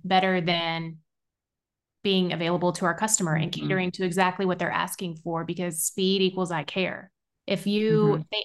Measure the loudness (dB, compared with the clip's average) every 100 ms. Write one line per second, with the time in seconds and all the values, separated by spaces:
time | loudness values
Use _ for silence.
0 | 2 2 4 2 2 0 0 -2 -6 -10
1 | _ _ _ _ _ _ _ _ _ _
2 | 0 2 2 0 0 2 0 0 0 0
3 | 0 0 2 0 0 -4 -2 0 -2 -2
4 | -2 2 0 0 -2 0 -2 -2 -4 -4
5 | -8 -8 -6 -4 -4 -4 -4 -4 -4 0
6 | 2 4 2 0 -2 -4 -4 -2 -4 -4
7 | -12 _ _ _ -4 -4 0 0 4 4
8 | 4 2 -2 -6